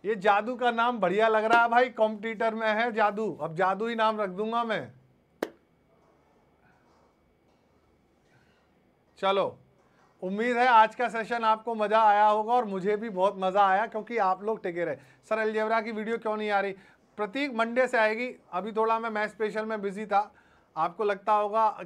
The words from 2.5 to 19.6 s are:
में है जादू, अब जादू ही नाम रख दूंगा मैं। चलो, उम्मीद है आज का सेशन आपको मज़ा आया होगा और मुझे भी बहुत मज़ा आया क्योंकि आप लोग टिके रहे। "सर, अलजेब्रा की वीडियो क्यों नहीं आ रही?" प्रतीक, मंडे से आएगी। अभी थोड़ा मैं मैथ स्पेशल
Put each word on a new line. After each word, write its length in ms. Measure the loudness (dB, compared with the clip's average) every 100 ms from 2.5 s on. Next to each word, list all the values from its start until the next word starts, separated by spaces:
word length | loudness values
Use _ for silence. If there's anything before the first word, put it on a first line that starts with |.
में 140 | -2 -2
है 240 | 0 0
जादू, 460 | 2 0 0 -6 -6
अब 120 | -8
जादू 320 | -2 -2 0 -4
ही 80 |
नाम 260 | 0 0 0
रख 80 | -6
दूंगा 360 | -6 -6 -4
मैं। 280 | -4 -4 -6 -18 _ _ _ _ -14 _ _ _ _ _ _ _ _ _ _ _ _ _ _ _ _ _ _ _ _ _ _ _ _ _ _ _ _ _ _ _ _ _ _ _ _ _
चलो, 400 | 0 2 0 -4 _ _ _ _ _ _
उम्मीद 340 | -8 -2 -2 2
है 120 | 6
आज 260 | 6 6
का 140 | 2 -4
सेशन 360 | -4 -6 -2
आपको 300 | 0 0 -2
मज़ा 280 | -4 2 4
आया 240 | 6 6 4
होगा 260 | 4 2
और 120 | 0
मुझे 320 | 0 -4 -2 -2
भी 140 | -4
बहुत 240 | 0 0 2
मज़ा 280 | 0 4 4
आया 200 | 4 0
क्योंकि 320 | -6 -6 -2
आप 240 | 0 0
लोग 200 | -4 -6
टिके 220 | -6 -4
रहे। 120 | -4 -6 -12 _ -6
"सर, 100 | -2
अलजेब्रा 420 | 0 0 0 0
की 120 | -2
वीडियो 260 | -6 -4 -4
क्यों 180 | -4 -4
नहीं 140 | 0
आ 100 | 0
रही?" 140 | -2 -6 -18 _ _ -8
प्रतीक, 380 | -6 -4 -4
मंडे 320 | -2 -2 0 0
से 120 | 2
आएगी। 360 | 2 0 -6 -8 _
अभी 200 | -8 -6
थोड़ा 260 | -2 0 0
मैं 120 | -2
मैथ 180 | -4 -6
स्पेशल 380 | -4 -4 -4